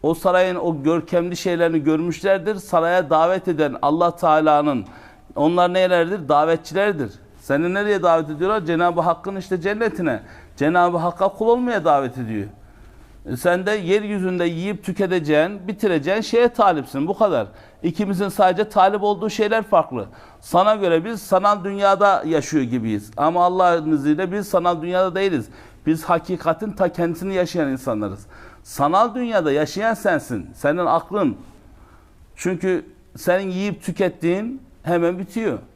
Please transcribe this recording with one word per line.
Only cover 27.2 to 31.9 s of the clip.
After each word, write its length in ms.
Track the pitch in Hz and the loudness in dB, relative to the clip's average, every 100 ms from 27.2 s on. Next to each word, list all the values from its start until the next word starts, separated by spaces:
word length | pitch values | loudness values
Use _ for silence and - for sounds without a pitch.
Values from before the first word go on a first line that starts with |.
| 185 | -4
yaşayan 340 | 190 175 170 143 | -2 -2 -2 -2
insanlarız. 580 | 131 131 107 104 98 - - - - | -2 -4 -4 -4 -8 -16 -20 -20 -20
Sanal 520 | - - 143 185 233 | -18 -2 2 4 2
dünyada 380 | 233 247 214 156 | 0 -2 0 2
yaşayan 420 | 143 151 - 220 | 0 0 -2 -2
sensin. 560 | 220 202 160 - 113 85 | 0 0 -2 -2 -8 -8
Senin 320 | - 143 165 170 | -4 -2 0 0
aklın. 500 | 165 - 202 160 101 - - - - - | 0 0 -2 -2 -2 -14 -20 -20 -20 -20